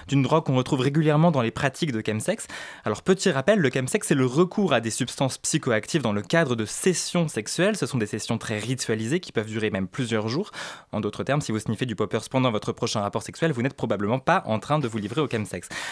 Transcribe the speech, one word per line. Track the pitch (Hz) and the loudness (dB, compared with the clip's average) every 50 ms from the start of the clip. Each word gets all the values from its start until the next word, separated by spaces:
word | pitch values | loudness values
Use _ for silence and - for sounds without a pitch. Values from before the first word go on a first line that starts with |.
| - | -4
d'une | - 135 139 | 0 2 2
drogue | 131 120 156 160 156 | 4 4 4 2 4
qu'on | - 131 | 4 2
retrouve | 127 127 - 151 127 | 2 2 2 2 2
régulièrement | 123 143 139 160 156 151 147 151 160 175 | 2 2 2 4 4 4 4 6 6 6
dans | 156 135 | 4 4
les | 117 117 | 2 0
pratiques | - - 147 139 - - 175 151 | 0 0 0 -2 0 -2 -2 -2
de | 117 110 107 | -2 -2 -2
chemsex. | - 107 110 - - 202 - - - - - - - - - - | -2 -2 -2 -2 -2 -4 -4 -8 -12 -12 -14 -14 -14 -16 -6 -4
Alors, | 110 104 - | -2 -2 0
petit | - - 190 180 - 190 | 2 2 2 4 4 2
rappel, | 147 135 131 - 220 214 | 2 4 4 4 4 6
le | 160 127 | 4 4
chemsex, | - 139 131 127 - 214 - | 2 0 0 0 -2 -2 0
c'est | - 160 | 2 4
le | 139 131 | 4 4
recours | 127 123 156 185 180 - 214 202 160 135 | 4 4 4 2 4 2 0 2 4 4
à | 117 | 2
des | 113 113 | 2 0
substances | - - 131 - - - 143 127 - - | -2 -2 -4 -4 -2 0 0 0 0 -4
psychoactives | - - - 151 - 135 113 107 - - - 156 | -2 -2 -2 0 2 2 2 2 0 0 -2 0
dans | 123 113 | 0 0
le | 101 104 | 0 -2
cadre | - - - 165 165 131 123 | 0 2 2 2 4 2 2
de | 113 107 | 0 -2
sessions | - - - - 190 170 - - - - 175 170 | -4 -6 -2 0 0 0 0 -2 -2 0 0 0
sexuelles. | 151 - 113 104 - - - 170 208 220 - | 0 -2 -6 -6 -4 -2 0 2 2 2 0
Ce | - | -2
sont | 117 - | -2 0
des | 123 107 | -2 -2
sessions | 101 - 107 - - 120 | -2 -4 -6 -4 -4 -4
très | 110 - - 110 104 | -4 -2 -4 -4 -4
ritualisées | 101 120 131 123 - - 113 110 110 113 151 185 | -2 -4 -4 -4 -2 -2 -2 -2 0 -2 -2 -2
qui | 180 - | -4 -4
peuvent | - 113 104 | -4 -4 -2
durer | 110 107 113 107 104 | -2 -2 -2 -2 0
même | 101 95 95 90 | 0 -2 -2 -4
plusieurs | - - 127 110 113 110 104 113 | -4 -4 -2 0 0 0 0 0
jours. | 120 160 214 - - - - - - - - _ | -2 -4 -4 -6 -8 -12 -12 -12 -14 -16 -14 _
En | - 107 | -6 -4
d'autres | 104 104 - - 101 | -4 -4 -4 -4 -2
termes, | 131 135 151 | -2 0 0
si | 143 - | 0 0
vous | 110 107 | -2 -2
sniffez | - - 110 - 131 | -2 -2 -2 -2 -2
du | 123 107 | -4 -2
poppers | - 107 95 - 113 - - | -2 -2 -2 -2 -4 -4 -2
pendant | - 131 127 127 | 0 0 2 2
votre | 107 104 - - | 0 0 -2 -4
prochain | 107 - 123 117 - 113 | -4 -4 -4 -2 -2 -2
rapport | 101 104 - 113 | -2 -2 -4 -4
sexuel, | - - - - 165 165 | -6 -8 -4 -2 -2 -2
vous | 143 120 | 0 0
n'êtes | 113 139 | -2 -4
probablement | - - - 110 107 98 101 101 120 135 | -4 -4 -2 -2 0 0 0 0 0 0
pas | - - - 95 - | 2 2 2 2 2
en | - 110 104 | 0 -2 -2
train | - - 147 156 | -2 0 0 0
de | 135 113 | 0 -2
vous | 107 110 | -2 -4
livrer | 101 98 120 156 | -4 -4 -2 -2
au | 147 | -2
chemsex. | 123 - 110 104 - - 90 - - - - - - | -2 -2 -4 -4 -4 -6 -10 -10 -10 -10 -10 -8 -8